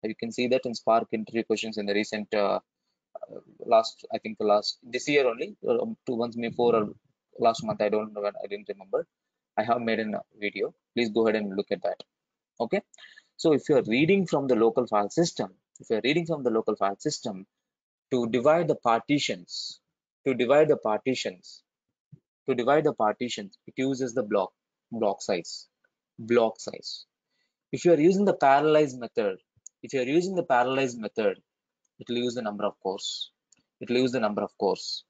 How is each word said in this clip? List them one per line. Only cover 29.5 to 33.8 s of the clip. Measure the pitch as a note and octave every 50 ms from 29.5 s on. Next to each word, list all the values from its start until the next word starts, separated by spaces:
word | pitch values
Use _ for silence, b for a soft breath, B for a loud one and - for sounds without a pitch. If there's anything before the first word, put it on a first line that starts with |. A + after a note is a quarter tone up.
| _ _ _ - _ _ -
if | A#2 -
you | C3+
are | B2
using | B2+ C#3+ E3+ F3+ F#3+ G3
the | F3+ -
parallelized | - C3 B2 B2 B2+ C3 C3+ C3+ C3 A#2+ A#2+
method, | A2 G2+ _ - A2 G2+ F#2 - _ _ _ _ _ _ _ _ _ _ _ _
it | B2+ -
will | A#2+ A#2+
use | B2 B2 A#2
the | B2+ A#2
number | G#2+ G#2 G2+ G#2
of | G2+ - _
cores. | _ F#2+ F#2+ G2+ - - - - - - _ _ _ _ _ _ _ _ _ _